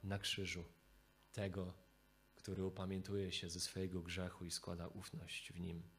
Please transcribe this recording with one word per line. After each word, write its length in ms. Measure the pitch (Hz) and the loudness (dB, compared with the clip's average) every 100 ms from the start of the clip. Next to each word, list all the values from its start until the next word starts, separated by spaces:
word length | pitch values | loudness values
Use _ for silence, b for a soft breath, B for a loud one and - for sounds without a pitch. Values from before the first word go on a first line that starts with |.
na 160 | 98 98 | 2 0
krzyżu, 440 | - - 92 87 80 - - - - - - | 2 2 2 0 -4 -10 -20 -20 -20 -20 -8
tego, 420 | - 98 95 90 92 - - - - - - | 0 2 2 -2 -4 -16 -20 -20 -20 -20 -10
który 300 | - 92 95 | -2 2 2
upamiętuje 680 | 92 95 95 95 101 95 | 2 2 2 2 2 4
się 180 | 87 87 | 2 0
ze 100 | 90 | 0
swojego 420 | - - 92 90 | 0 2 2 2
grzechu 440 | 85 87 90 - 87 | 0 0 0 -2 -4
i 60 | |
składa 360 | - - 87 85 | -2 -2 -2 -2
ufność 680 | - 92 82 78 - - | -4 -6 -6 -4 -4 -4
w 60 | 85 | -4
Nim. 240 | 87 85 85 | -2 -2 -6